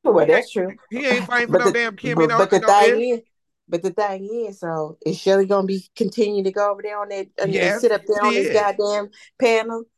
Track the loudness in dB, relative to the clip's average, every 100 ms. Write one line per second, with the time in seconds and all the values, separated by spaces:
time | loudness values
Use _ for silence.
0 | 4 4 4 2 2 -6 -6 -8 _ -6
1 | -2 -2 -2 -2 2 2 2 0 -4 -6
2 | -6 0 2 2 2 2 4 6 6 2
3 | 0 -4 _ _ _ _ _ -4 -4 -4
4 | -4 -6 -8 -8 -8 -8 -8 -6 -8 -6
5 | -6 -2 2 2 2 0 0 -4 -8 -6
6 | -6 -2 -2 0 -2 -2 0 0 -2 -8
7 | -8 -8 -10 -6 -2 0 0 2 0 0
8 | 0 0 2 0 2 2 0 -2 -2 -2
9 | -6 -16 -20 _ 2 2 0 -8 -12